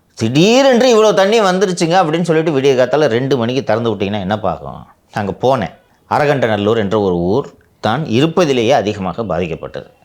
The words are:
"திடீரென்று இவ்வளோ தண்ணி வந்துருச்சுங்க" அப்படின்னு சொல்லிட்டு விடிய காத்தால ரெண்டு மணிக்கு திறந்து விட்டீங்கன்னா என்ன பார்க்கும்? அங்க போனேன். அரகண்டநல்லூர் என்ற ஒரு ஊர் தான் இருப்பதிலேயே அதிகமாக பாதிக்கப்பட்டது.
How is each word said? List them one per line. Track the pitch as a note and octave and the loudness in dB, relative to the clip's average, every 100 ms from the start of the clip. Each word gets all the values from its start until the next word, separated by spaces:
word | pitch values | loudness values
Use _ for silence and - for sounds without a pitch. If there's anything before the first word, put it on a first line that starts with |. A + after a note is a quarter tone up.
| _ | _
"திடீரென்று | - A2+ C3+ F#3+ B3 C#4 A#3 C4 A3 | -6 -2 2 4 4 4 4 4 4
இவ்வளோ | G#3+ | 4
தண்ணி | F#3+ F#3+ A3+ | 4 2 2
வந்துருச்சுங்க" | G3 F#3 F#3+ F3 E3+ F3+ | 2 0 -2 -2 0 2
அப்படின்னு | E3 E3 | 2 0
சொல்லிட்டு | F3 D#3+ D#3+ C#3 | 0 0 0 0
விடிய | |
காத்தால | C3+ B2 B2 C#3 D3+ | 2 2 2 2 0
ரெண்டு | A2+ C3+ C3 | 0 -2 -2
மணிக்கு | A2+ C3 | -2 -2
திறந்து | A2 A2 A#2 | -2 -2 -2
விட்டீங்கன்னா | G2+ G2 G#2 | -2 -4 -4
என்ன | F#2 G#2+ | -4 -4
பார்க்கும்? | F#2+ D2+ C#2+ B1+ - _ _ | -4 -6 -10 -16 -20 _ _
அங்க | - G2+ F#2+ | -6 -6 -2
போனேன். | B2 C3 E2+ - _ _ _ | 0 0 -4 -10 _ _ _
அரகண்டநல்லூர் | A2+ D3 C#3 A#2+ G#2 G2+ A#2 | 0 0 0 0 0 0 0
என்ற | G2+ G#2+ | 0 0
ஒரு | G2 F2 | 0 0
ஊர் | F2 A2+ D3 - _ _ | 0 -2 -4 -12 _ _
தான் | G#2+ B2+ | -4 -4
இருப்பதிலேயே | D#3 A2 D#3+ E3 E3 B2+ A2 | -2 0 0 0 0 0 2
அதிகமாக | C3+ G2+ G2 F#2+ E2+ | 2 0 -4 -6 -6
பாதிக்கப்பட்டது. | A2 E2 F2+ - C2+ - - _ | -6 -4 -4 -8 -12 -14 -16 _